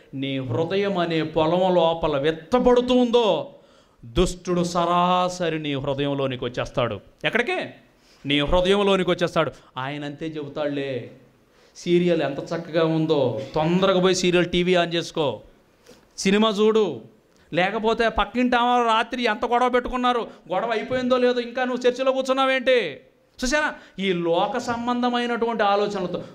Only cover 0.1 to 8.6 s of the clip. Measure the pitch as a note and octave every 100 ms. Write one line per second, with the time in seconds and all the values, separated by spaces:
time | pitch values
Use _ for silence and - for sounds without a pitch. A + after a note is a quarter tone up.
0.1 | C3+ C3+ C3+ B2 D3 E3 G3 G3+ F3+ E3+
1.1 | D#3+ D#3 E3 D#3+ F3+ F#3 F3+ E3 E3 D#3+
2.1 | C#3+ D3+ D#3+ - B3 B3 B3 B3 B3 A#3+
3.1 | A#3+ A3 D#3+ C3+ - _ _ _ _ A#2
4.1 | A#2 F3+ - - F3 E3+ F3 E3+ F3 F3+
5.1 | F3+ F3+ F3+ E3+ D#3+ D3+ C3+ C#3+ C3+ C#3+
6.1 | C#3 C3+ B2+ B2+ B2+ B2 - A#2+ G2+ -
7.1 | _ D3+ A#3 A#3+ F#4 - - _ _ _
8.1 | _ C#3 D3 C#3+ F3+